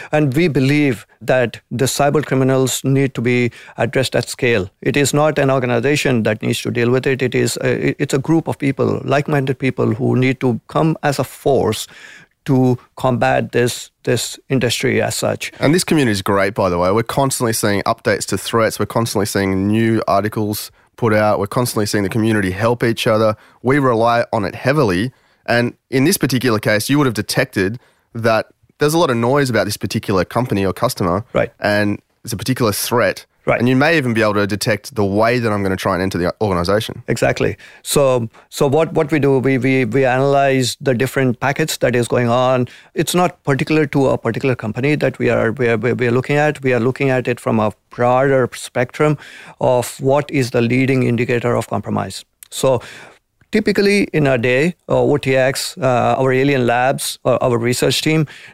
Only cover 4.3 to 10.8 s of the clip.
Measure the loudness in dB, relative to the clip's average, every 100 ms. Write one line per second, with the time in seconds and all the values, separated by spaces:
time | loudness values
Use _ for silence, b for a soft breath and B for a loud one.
4.3 | -2 0 0 -2 -4 -2 0 2 2 2
5.3 | 2 2 2 0 0 0 0 0 0 0
6.3 | -2 -2 -4 -4 -2 2 2 0 -2 -2
7.3 | 0 -2 -2 -2 -2 -2 -2 -2 -2 0
8.3 | 0 0 -4 -2 0 -2 -2 0 -2 0
9.3 | -2 -2 -2 -2 0 -2 0 0 2 0
10.3 | 0 -2 -2 -4 0